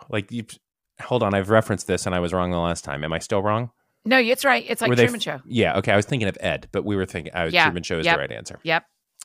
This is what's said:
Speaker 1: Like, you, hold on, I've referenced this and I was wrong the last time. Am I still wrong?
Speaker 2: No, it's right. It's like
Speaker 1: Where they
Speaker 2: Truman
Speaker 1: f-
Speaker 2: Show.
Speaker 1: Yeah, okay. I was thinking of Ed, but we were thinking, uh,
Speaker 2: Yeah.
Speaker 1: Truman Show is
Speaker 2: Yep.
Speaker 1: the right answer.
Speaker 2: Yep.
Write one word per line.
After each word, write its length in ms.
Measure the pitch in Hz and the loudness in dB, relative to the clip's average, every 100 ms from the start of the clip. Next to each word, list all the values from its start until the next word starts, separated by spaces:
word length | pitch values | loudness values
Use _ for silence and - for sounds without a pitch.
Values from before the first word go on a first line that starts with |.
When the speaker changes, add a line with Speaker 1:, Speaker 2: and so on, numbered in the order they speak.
| - | -4
Speaker 1:
Like, 220 | 107 - | -4 -4
you, 120 | 117 110 - _ _ _ - | -10 -12 -18 _ _ _ -20
hold 220 | - 123 | -4 0
on, 120 | 104 | 2
I've 160 | 98 95 | 2 6
referenced 360 | 110 - 98 - | 4 4 -2 -2
this 200 | 90 98 | -2 0
and 80 | |
I 60 | 90 | -2
was 120 | 87 | 0
wrong 180 | 92 90 | 0 0
the 80 | 87 | 0
last 260 | 85 82 | 0 -2
time. 200 | 78 71 | -6 -6
Am 80 | 78 | -4
I 60 | 82 | -6
still 240 | - 101 | -2 -2
wrong? 280 | 104 107 120 - _ _ | 0 -2 -4 -12 _ _
Speaker 2:
No, 140 | 220 262 | 0 2
it's 260 | 226 262 | 2 0
right. 200 | 277 233 - | 0 0 -2
It's 120 | - | -2
like 80 | 226 | 2
Speaker 1:
Where 80 | 240 | 6
they 80 | |
Speaker 2:
Truman 140 | 233 233 | 4 4
Speaker 1:
f- 60 | |
Speaker 2:
Show. 160 | 165 139 - | -6 -8 -4
Speaker 1:
Yeah, 320 | 120 95 98 | 0 2 2
okay. 120 | 110 | 4
I 40 | 104 | 2
was 100 | - | 2
thinking 220 | 135 98 | -2 -2
of 100 | - | -2
Ed, 280 | 95 76 - | -4 -4 -4
but 140 | 101 | -4
we 100 | 80 | -2
were 120 | 98 92 | -2 -2
thinking, 280 | 90 73 | -6 -6
uh, 140 | 90 82 | -4 0
Speaker 2:
Yeah. 140 | 175 | 2
Speaker 1:
Truman 180 | 156 87 | 2 0
Show 160 | 82 85 | -4 -2
is 80 | 165 | 0
Speaker 2:
Yep. 80 | 165 | 0
Speaker 1:
the 40 | |
right 120 | - | -2
answer. 280 | 57 - - | -10 -14 -10
Speaker 2:
Yep. 220 | 165 160 - _ _ _ | -4 -4 -4 _ _ _